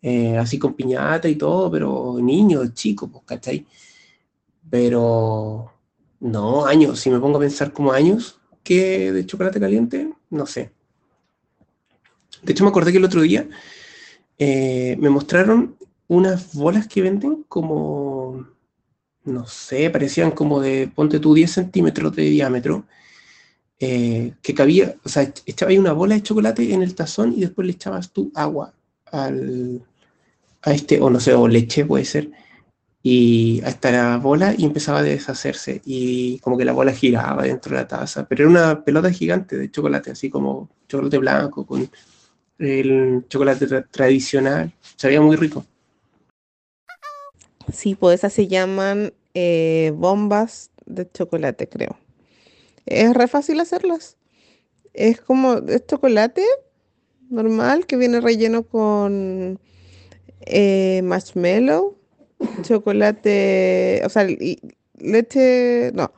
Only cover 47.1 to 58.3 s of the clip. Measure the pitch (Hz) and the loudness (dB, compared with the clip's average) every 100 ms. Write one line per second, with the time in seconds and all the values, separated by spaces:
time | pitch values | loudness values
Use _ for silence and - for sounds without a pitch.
47.1 | 587 571 _ _ _ - - 208 196 185 | -16 -20 _ _ _ -14 -6 -6 0 2
48.1 | 180 202 - 196 185 185 190 196 202 208 | 4 0 -2 0 0 0 -2 -2 -2 -4
49.1 | - _ - 175 165 160 160 160 151 170 | -8 _ -4 0 0 2 0 0 0 0
50.1 | 202 208 208 226 - - _ - 185 180 | 0 0 0 -2 -6 -20 _ -16 -12 -12
51.1 | - 170 165 147 117 - - - - _ | -8 -6 -4 -4 -6 -10 -8 -10 -10 _
52.1 | _ _ _ _ _ _ _ - - 226 | _ _ _ _ _ _ _ -4 2 4
53.1 | 247 247 285 285 311 339 359 381 330 - | 4 2 0 -2 -4 -2 -4 -4 -4 -8
54.1 | _ _ _ _ _ _ _ _ - 220 | _ _ _ _ _ _ _ _ 0 2
55.1 | 233 _ 262 262 233 71 131 - 285 269 | 2 _ 2 2 0 0 -4 -2 0 2
56.1 | 220 226 254 403 539 _ _ _ _ _ | 4 2 0 0 0 _ _ _ _ _
57.1 | _ 254 240 220 220 240 285 359 254 247 | _ _ -2 0 0 2 0 0 0 2
58.1 | 240 233 | 2 2